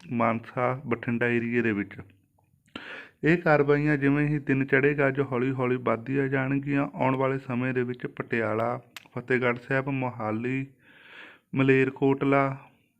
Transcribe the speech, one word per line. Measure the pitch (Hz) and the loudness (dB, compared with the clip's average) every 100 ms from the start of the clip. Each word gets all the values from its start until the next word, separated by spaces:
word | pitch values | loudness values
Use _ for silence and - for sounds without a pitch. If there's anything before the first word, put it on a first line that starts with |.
| - | -8
ਮਾਨਸਾ, | 120 117 113 - - 123 131 - | 0 0 0 -4 -2 -2 -2 -4
ਬਠਿੰਡਾ | 117 120 117 120 | -4 -2 -2 0
ਏਰੀਏ | 120 117 120 | 0 0 0
ਦੇ | 113 | 2
ਵਿੱਚ। | 101 98 - - _ _ _ _ _ _ - - - - _ | 0 -4 -10 -20 _ _ _ _ _ _ -18 -16 -16 -18 _
ਇਹ | 147 175 | 2 2
ਕਾਰਵਾਈਆਂ | 175 147 143 143 151 147 | 4 4 6 4 2 2
ਜਿਵੇਂ | 139 143 147 | 2 2 2
ਹੀ | 151 | -2
ਦਿਨ | 139 135 135 | 0 0 2
ਚੜ੍ਹੇਗਾ, | 139 143 147 139 | 4 4 2 0
ਅੱਜ | 135 | 0
ਹੌਲੀ | 135 127 131 | -2 0 -2
ਹੌਲੀ | 131 123 127 | -2 -2 0
ਵੱਧਦੀਆਂ | 120 113 117 139 135 | 0 -2 -2 -2 0
ਜਾਣਗੀਆਂ। | 135 131 139 139 139 143 | -2 0 -2 -2 -2 -2
ਆਉਣ | - 131 131 | -2 0 0
ਵਾਲੇ | 135 135 | 0 -2
ਸਮੇਂ | 135 120 127 | -4 -4 -2
ਦੇ | 127 | -2
ਵਿੱਚ | 123 123 127 | -4 -6 -10
ਪਟਿਆਲਾ, | - 123 120 110 107 117 123 - - - 123 | -10 -4 -2 0 0 -2 -4 -10 -20 -14 -14
ਫਤਿਹਗੜ੍ਹ | 120 127 123 123 | -2 2 2 -2
ਸਾਹਿਬ, | - 135 135 | -2 -2 -2
ਮੋਹਾਲੀ, | 135 127 117 110 110 123 131 135 - _ - - - - - _ 135 | -4 -4 -4 -4 -4 -4 -4 -6 -14 _ -20 -20 -20 -20 -20 _ 0
ਮਲੇਰਕੋਟਲਾ | 135 131 131 131 139 139 139 139 135 135 - _ _ | 4 6 4 2 0 2 2 2 2 -4 -12 _ _